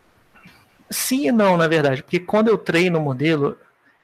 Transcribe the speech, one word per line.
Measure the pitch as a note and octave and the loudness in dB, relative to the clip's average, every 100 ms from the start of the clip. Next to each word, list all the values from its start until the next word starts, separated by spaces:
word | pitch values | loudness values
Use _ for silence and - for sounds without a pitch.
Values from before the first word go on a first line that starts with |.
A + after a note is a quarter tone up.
| _ _ _ _ - _ _ _ - | _ _ _ _ -20 _ _ _ -12
sim | - - C4 C#4+ | -8 -4 -2 0
e | |
não, | A#3 G3+ F3 | 2 2 2
na | D#3+ | 2
verdade, | D#3+ C#3+ C3 | 2 0 -2
porque | - F3 | -4 -6
quando | F3+ G#3 A3+ | -2 0 2
eu | G3+ | 0
treino | - E3+ F3+ E3 | 0 0 2 0
o | |
modelo, | D3 B2+ D#3 D#3 C#3 - _ _ _ _ | -2 -2 0 0 -2 -6 _ _ _ _